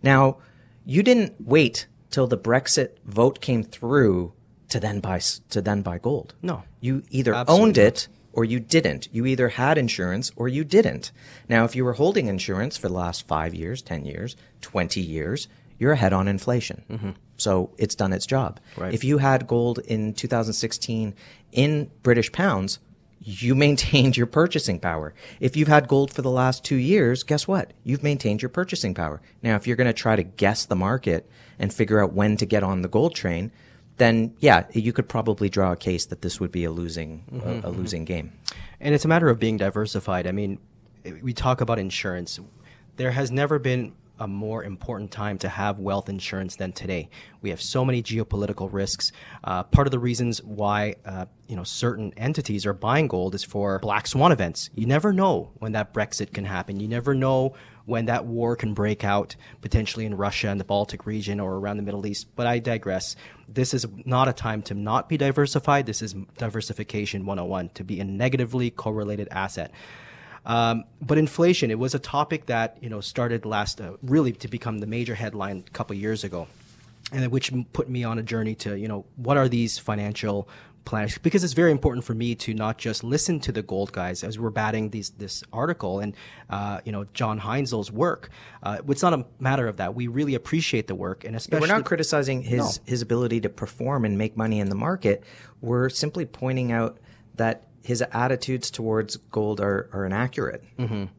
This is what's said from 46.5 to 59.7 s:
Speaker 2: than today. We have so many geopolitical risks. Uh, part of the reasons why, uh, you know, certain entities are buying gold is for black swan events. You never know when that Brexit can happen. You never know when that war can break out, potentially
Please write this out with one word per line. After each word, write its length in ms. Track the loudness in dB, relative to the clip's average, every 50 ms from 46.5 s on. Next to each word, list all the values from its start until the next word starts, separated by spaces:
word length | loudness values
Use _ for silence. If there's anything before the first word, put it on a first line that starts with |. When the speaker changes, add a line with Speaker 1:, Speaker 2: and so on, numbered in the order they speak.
| -6
Speaker 2:
than 160 | -8 -8 -8 -8
today. 380 | -8 -6 -4 -4 -4 -6 -8 -14 -20 -20 -20 -20 -10 -8
We 80 | -8
have 100 | -6 -6
so 240 | -8 -4 0 0 2
many 180 | 2 0 0 -2
geopolitical 680 | -2 -2 -4 -2 -2 -2 -2 -2 -2 -4 -4 -6 -6 -4
risks. 400 | -4 -2 -4 -4 -4 -4 -6 -6 -8 -20 -20 -20 -12 -8
Uh, 180 | -4 -4 -4 -4
part 220 | 6 6 6 6
of 40 | 6
the 80 | 2 0
reasons 440 | 0 0 0 0 0 -2 -2 -4 -6
why, 540 | -10 -6 -2 0 0 2 2 0 -2 -4 -8 _
uh, 220 | -12 -10 -10 -10 -10 _ _ _
you 100 | -10 -10
know, 80 | -8 -8
certain 500 | -6 -6 -2 -2 -2 -2 -2 -6 -8 -6
entities 480 | -4 -4 -2 -2 -2 -4 -4 -4 -4 -2
are 100 | -4 -4
buying 320 | -2 0 0 2 2 2
gold 280 | 2 0 -2 -2 -2 -4
is 100 | -6 -8
for 340 | -6 -4 -4 -2 -2 -2 -2
black 260 | -2 -2 -2 -2 -2
swan 260 | -2 0 4 6 6 4
events. 380 | 4 2 -4 -4 -6 -10 -10 -6
You 120 | -4 0
never 260 | 2 2 2 2 2 2
know 380 | 2 2 2 2 0 -2 -6 -12 -10
when 140 | -8 -4 -2
that 200 | -4 -4 -4 -2
Brexit 400 | -4 -4 -4 -4 -8 -8 -6 -6
can 120 | -8 -6
happen. 360 | -4 -6 -6 -6 -6 -6 -6
You 80 | -6 -4
never 260 | -6 -4 -2 -2 0
know 400 | 0 2 2 2 2 0 0 -4 -8 -20 -20 -20 -20 _
when 180 | -4 -4 -2 0
that 220 | 0 0 -2 -2
war 300 | -4 -4 -2 0 -2 -2
can 180 | -2 -2 -4 -2
break 300 | 0 0 0 0 0 0
out, 300 | 0 0 0 0 -2 -8 -20 -20 -20 -20 -14 -10
potentially 420 | 0